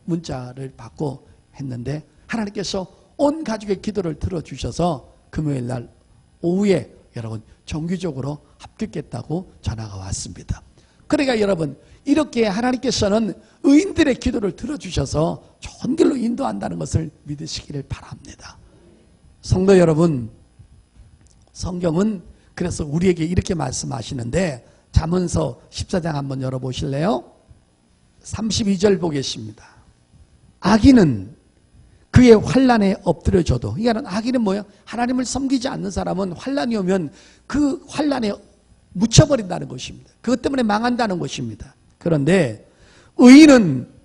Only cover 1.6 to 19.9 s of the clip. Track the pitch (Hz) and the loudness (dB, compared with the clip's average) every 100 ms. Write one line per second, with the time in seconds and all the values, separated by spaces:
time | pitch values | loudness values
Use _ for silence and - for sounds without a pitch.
1.6 | 135 120 120 151 - _ - 226 208 208 | -12 -10 -8 -10 -12 _ -10 -8 -6 -8
2.6 | 190 196 180 _ _ - 294 311 302 220 | -6 -6 -8 _ _ -2 -2 0 -4 -6
3.6 | 208 190 - 208 175 151 - 180 139 135 | -6 -6 -6 -6 -6 -6 -6 -6 -8 -10
4.6 | 131 - 175 143 - _ _ - 151 139 | -8 -4 -2 -4 -8 _ _ -6 -4 -4
5.6 | 120 123 117 _ _ _ _ _ 170 185 | -6 -8 -10 _ _ _ _ _ -2 0
6.6 | 208 175 - - _ - 110 110 - - | 2 0 -2 -14 _ -14 -10 -12 -14 -20
7.6 | - 165 165 180 180 131 131 147 _ _ | -10 -8 -6 -6 -6 -6 -8 -10 _ _
8.6 | - - 214 - - 117 - 160 185 - | -20 -12 -10 -10 -12 -12 -8 -8 -8 -12
9.6 | - 110 110 98 95 90 - 90 - - | -10 -8 -10 -12 -12 -10 -12 -12 -10 -10
10.6 | - _ _ _ - 302 269 233 202 180 | -12 _ _ _ -4 -2 0 0 0 -2
11.6 | 151 139 - - - 285 302 233 220 185 | -4 -8 -18 -12 -2 0 0 0 -2 0
12.6 | 247 254 262 - 208 214 220 - - _ | -2 -2 -2 -2 0 0 -2 -6 -14 _
13.6 | - 285 392 - 302 240 254 233 202 180 | 4 4 4 2 2 0 -2 -2 -4 -6
14.6 | - 302 185 - 139 143 165 - - _ | -8 -8 -8 -6 -2 0 -2 -2 -12 _
15.6 | - - 202 311 330 277 226 240 262 202 | -20 -10 -4 2 2 2 -2 -4 -4 -6
16.6 | - 170 156 160 160 - 143 147 160 - | -8 -6 -4 -4 -4 -10 -12 -12 -10 -12
17.6 | - 143 135 - - - - - - - | -10 -12 -10 -14 -14 -18 -18 -20 -20 -20
18.6 | - _ - - _ _ _ _ - 185 | -20 _ -20 -20 _ _ _ _ -2 2
19.6 | 190 190 170 | 6 6 6